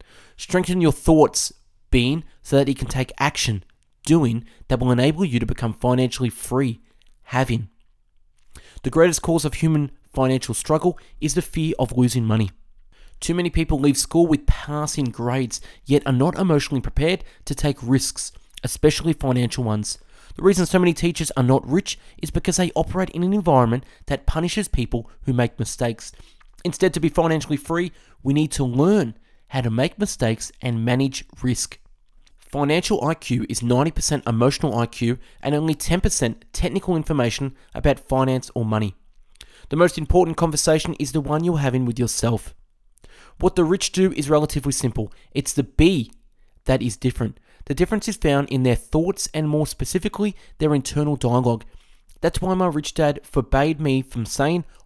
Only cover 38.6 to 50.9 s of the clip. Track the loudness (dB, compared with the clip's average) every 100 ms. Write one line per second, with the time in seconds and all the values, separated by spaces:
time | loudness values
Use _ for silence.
38.6 | -2 -2 -4 -8 _ -20 -20 -20 -20 -20
39.6 | -4 2 2 2 0 4 4 2 -2 0
40.6 | 2 2 0 -6 -4 -4 -2 -2 0 0
41.6 | 0 0 -2 -2 -2 0 0 -2 -6 -20
42.6 | _ _ _ _ -20 -20 -20 -2 0 2
43.6 | 2 2 -2 0 0 0 2 2 2 -2
44.6 | -4 -2 -2 -2 -8 -10 -8 -6 -4 -2
45.6 | -2 4 4 4 -4 -12 _ _ _ _
46.6 | -2 0 0 -2 -4 -2 -6 -6 _ -18
47.6 | -6 -2 0 0 -4 -2 2 2 0 0
48.6 | 2 0 0 -2 0 -4 -6 -4 -2 0
49.6 | -2 -4 -4 -4 -4 -4 -4 -6 -16 -2
50.6 | 0 0 0